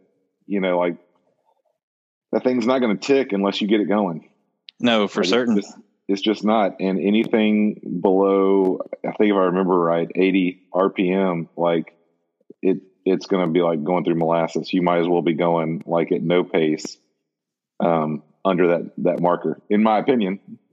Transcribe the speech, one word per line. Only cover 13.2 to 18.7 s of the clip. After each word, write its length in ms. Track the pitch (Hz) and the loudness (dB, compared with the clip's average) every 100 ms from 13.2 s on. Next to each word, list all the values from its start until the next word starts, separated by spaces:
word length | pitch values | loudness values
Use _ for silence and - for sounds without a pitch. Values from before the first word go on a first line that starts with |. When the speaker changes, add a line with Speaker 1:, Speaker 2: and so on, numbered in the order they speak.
| - | -2
Speaker 1:
gonna 200 | 95 87 | -2 0
be 140 | 82 | 2
like 220 | 85 80 | 0 -2
going 200 | 78 90 | -2 -2
through 120 | 85 82 | 0 -2
molasses. 580 | 82 85 82 82 76 | 0 0 -2 -4 -4
You 80 | 92 | -2
might 180 | 87 87 | 0 0
as 80 | 85 | 0
well 140 | 87 | 0
be 120 | 82 | 0
going, 480 | 78 85 85 80 82 - | 0 0 0 -2 -6 -4
like, 260 | 85 82 | -2 -2
at 100 | 87 | -2
no 220 | 82 90 | 0 0
pace, 540 | 87 90 78 78 - - _ _ _ _ _ _ _ - | 0 0 0 -2 -6 -18 _ _ _ _ _ _ _ -4
um, 420 | 85 82 78 73 - _ 98 | -2 0 -2 -6 -10 _ -2
under 220 | 90 | 2
that, 240 | 87 | 2